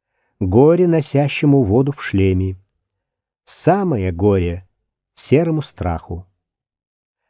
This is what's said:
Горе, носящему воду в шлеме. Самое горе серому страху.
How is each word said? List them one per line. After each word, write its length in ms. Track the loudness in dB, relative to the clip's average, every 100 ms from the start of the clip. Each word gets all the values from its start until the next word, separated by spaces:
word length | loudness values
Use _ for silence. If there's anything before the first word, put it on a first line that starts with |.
| _ _ _ _
Горе, 480 | 0 4 4 4 2
носящему 760 | 0 0 -2 -2 0 2 2
воду 280 | 2 2 0
в 120 | -4
шлеме. 540 | -4 0 0 0 -4 -8 _ _ _ _ _ _ _ _ -12
Самое 680 | -2 0 0 0 -2 -2
горе 560 | 0 2 2 -2 -6 -14 _ _ _ _ -12
серому 460 | 0 0 2 -2
страху. 640 | -6 -6 -6 -6 -8 -14 -14 _ _ _ _ _ _ _ _ _